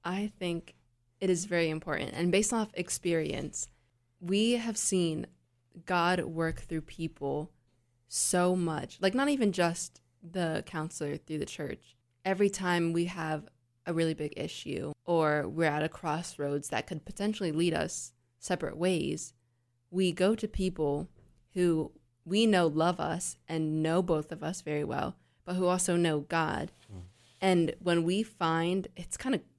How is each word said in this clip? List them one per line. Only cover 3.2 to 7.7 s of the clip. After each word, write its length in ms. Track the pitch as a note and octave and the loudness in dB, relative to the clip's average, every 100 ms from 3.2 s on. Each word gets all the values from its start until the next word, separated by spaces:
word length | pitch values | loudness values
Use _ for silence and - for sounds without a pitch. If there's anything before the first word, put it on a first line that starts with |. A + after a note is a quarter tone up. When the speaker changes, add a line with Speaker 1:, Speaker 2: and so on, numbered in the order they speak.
| D3+ - D3 - - _ _ _ _ _ | 0 -4 -6 -8 -10 _ _ _ _ _
Speaker 1:
we 340 | F3 G3+ A3+ | 0 2 4
have 240 | A#3+ A#3 A3 | 2 0 -2
seen 480 | - F#3 E3+ D#3 - _ _ _ _ - - | 0 2 2 -2 -8 _ _ _ _ -20 -2
God 340 | F3+ E3+ F3+ - | 2 4 2 0
work 340 | E3 E3 E3 | -2 -2 -2
through 200 | - D#3+ | -6 -6
people 720 | D#3+ - D#3+ - C#3 C#3+ D#3 _ _ | -6 -8 -8 -4 -4 -4 -6 _ _